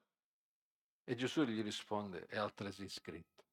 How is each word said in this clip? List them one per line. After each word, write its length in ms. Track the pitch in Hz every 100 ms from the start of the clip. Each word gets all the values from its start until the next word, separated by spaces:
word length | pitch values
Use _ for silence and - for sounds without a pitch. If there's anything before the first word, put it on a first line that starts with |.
| _ _ _ _ _ _ _ _ _ _
E 140 | - 120
Gesù 260 | 123 -
gli 180 | 139 110
risponde, 680 | 107 101 - 104 104 90 -
"È 120 | 107
altresì 500 | 104 - 101 95 98
scritto." 560 | - - 82 85 - -